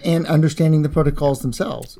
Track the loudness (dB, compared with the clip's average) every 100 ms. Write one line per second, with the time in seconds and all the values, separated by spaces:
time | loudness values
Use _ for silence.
0 | -2 -2 0 2 2 2 2 2 2 0
1 | 0 2 0 0 -4 -4 -6 -6 -12